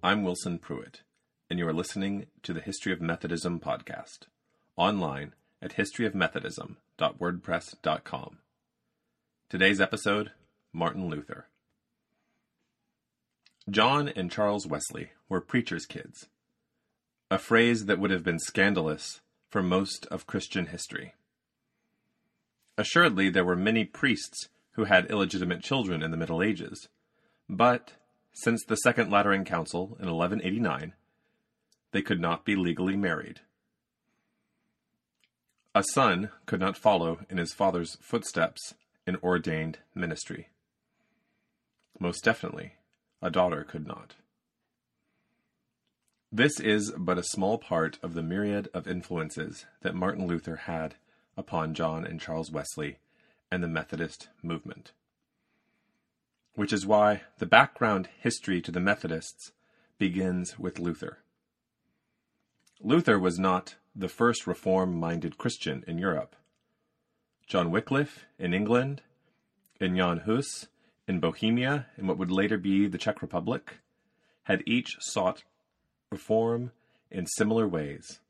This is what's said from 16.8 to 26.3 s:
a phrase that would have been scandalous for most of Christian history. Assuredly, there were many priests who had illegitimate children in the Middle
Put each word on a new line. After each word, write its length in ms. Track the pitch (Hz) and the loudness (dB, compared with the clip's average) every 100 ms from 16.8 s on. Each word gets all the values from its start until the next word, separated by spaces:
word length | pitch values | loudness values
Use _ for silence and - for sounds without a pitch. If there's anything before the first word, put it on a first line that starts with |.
| _ _ _ _ _ | _ _ _ _ _
a 80 | 95 | -4
phrase 500 | - 113 117 117 101 | 4 6 6 4 2
that 120 | 92 | 0
would 140 | 95 | 2
have 100 | 92 | 0
been 160 | 82 85 | 0 -2
scandalous 840 | - - 98 98 78 76 - - _ _ _ | -2 2 4 4 0 -4 -8 -16 _ _ _
for 100 | 104 | -2
most 460 | 92 92 98 - - | 2 0 0 -8 -10
of 220 | 92 - | -12 -6
Christian 380 | 104 - 98 87 | -6 -4 -6 -6
history. 480 | 87 - - - _ _ _ _ _ _ _ _ _ _ _ _ _ _ _ _ - | -8 -10 -10 -12 _ _ _ _ _ _ _ _ _ _ _ _ _ _ _ _ -4
Assuredly, 500 | - 165 175 98 98 | 2 6 6 6 4
there 160 | 92 | 4
were 120 | 90 90 | 2 2
many 280 | 98 113 | 2 2
priests 680 | 107 - 139 113 - - - _ _ | 0 0 0 0 -4 -12 -16 _ _
who 100 | - | -4
had 260 | 107 95 92 | 4 4 4
illegitimate 540 | 107 95 95 90 85 | 0 0 0 -2 -2
children 360 | - 135 101 85 | -2 -2 0 -2
in 120 | 80 | -2
the 40 | 82 | -4
Middle 280 | 82 | -2